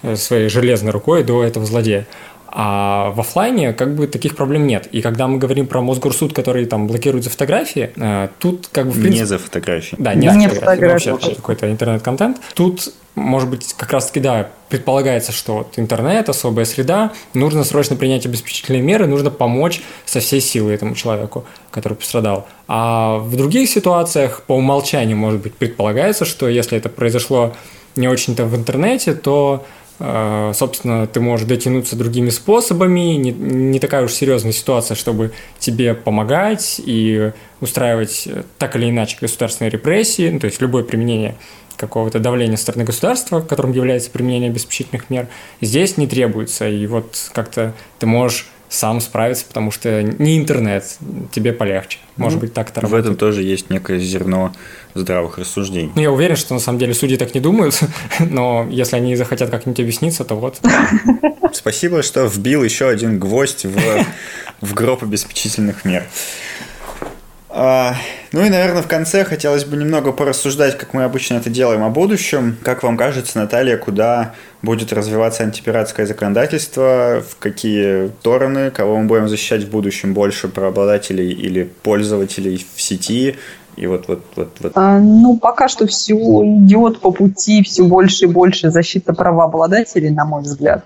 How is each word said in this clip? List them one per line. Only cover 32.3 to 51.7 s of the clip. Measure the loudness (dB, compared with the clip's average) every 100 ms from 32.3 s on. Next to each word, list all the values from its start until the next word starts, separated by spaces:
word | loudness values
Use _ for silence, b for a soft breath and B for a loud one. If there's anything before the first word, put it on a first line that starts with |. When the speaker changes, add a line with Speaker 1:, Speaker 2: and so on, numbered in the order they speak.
Speaker 1:
способами, | -2 2 2 2 2 2 2 2 0
не, | 0
не | -2 -2 0 2 2
такая | 0 0
уж | 0
серьёзная | 0 0 2 0
ситуация, | -4 0 0 0
чтобы | -4 -4 -2 -4 B B B
тебе | -4 0 0
помогать | 0 0 0 2 0 0 -2 -4 -6
и | -4 0 2 2 0 b b b
устраивать, | -6 -2 0 0 -2 -6 -8
э, | -10 -12 -6
так | -4 0
или | 0
иначе | 0 -2 -4
государственные | -6 -4 -4 -2 -4
репрессии, | -2 0 0 0 0 0
ну, | 0
то | -4
есть | -2
любое | 0 0
применение | 0 -2 0 0 -2 -6 B B B -12
какого-то | -6 -2 -2 0
давления | 0 0 0 0
со |
стороны | -2 -4
государства, | -4 -2 0 -2 -2 -4
которым | -2 -2 0
является | 0 0 0 -4
применение | -4 -2 0 -2
обеспечительных | -4 -6 -8 -6 -8 -6
мер, | -6 -6 B B B
здесь | -2 2 2 0
не | -2
требуется, | 2 0 0 -6 -4 -2
и | -2 -2
вот | -4 -4 -12 -8
как-то | -8 -6 -4 -4 -6 B -4
ты | 0
можешь | 2 2 -2 -10 -20 -10
сам | -4 -2 -2
справиться, | -2 -2 0 -2 -6
потому | -4 -4
что | -4 -2 0
не | -2 0 2 2
интернет, | 2 0 2 -2 -4 -14 -12 -12 -8
тебе | -2 -2
полегче. | 0 -2